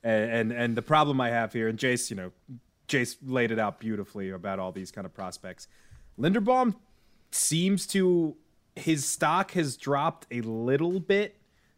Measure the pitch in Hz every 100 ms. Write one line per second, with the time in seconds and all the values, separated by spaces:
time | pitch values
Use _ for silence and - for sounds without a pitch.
0 | 117 110 113 117 113 120 120 117 113 156
1 | 147 135 120 117 110 120 113 113 131 123
2 | - 98 92 - - 123 _ _ - 139
3 | 120 - 131 127 117 110 104 - 113 104
4 | 98 104 95 95 98 95 92 92 92 -
5 | 92 - 92 - 95 90 - _ - -
6 | - - 147 214 208 254 247 190 _ _
7 | _ _ _ - - 160 185 196 - 196
8 | 185 175 160 - _ _ _ - - 156
9 | 131 - 156 170 190 180 147 120 - 139
10 | 160 - - 120 113 113 120 139 170 185
11 | 165 196 208 - _ _ _